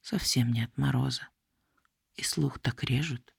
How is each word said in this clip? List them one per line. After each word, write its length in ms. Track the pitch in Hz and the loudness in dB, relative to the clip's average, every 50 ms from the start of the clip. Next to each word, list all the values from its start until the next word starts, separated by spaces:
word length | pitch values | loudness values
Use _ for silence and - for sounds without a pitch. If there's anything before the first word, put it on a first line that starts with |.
Совсем 500 | _ - - 196 - - - 131 120 120 | _ -2 -2 0 0 2 2 2 4 2
не 120 | 117 113 113 | 2 0 0
от 140 | 117 _ - | -2 _ 0
мороза. 520 | 139 139 131 123 131 135 123 - - - _ _ _ _ _ _ _ _ _ _ _ _ _ _ _ _ _ | 0 2 2 2 2 0 -2 -4 -8 -12 _ _ _ _ _ _ _ _ _ _ _ _ _ _ _ _ _
И 80 | - - | -6 -4
слух 360 | - - - 151 139 - - | -4 0 0 0 0 -2 -2
так 240 | _ 127 120 - - | _ -4 -2 -2 -2
режут 500 | - 127 127 151 165 135 120 _ - _ | 0 0 0 0 -2 -4 -8 _ -16 _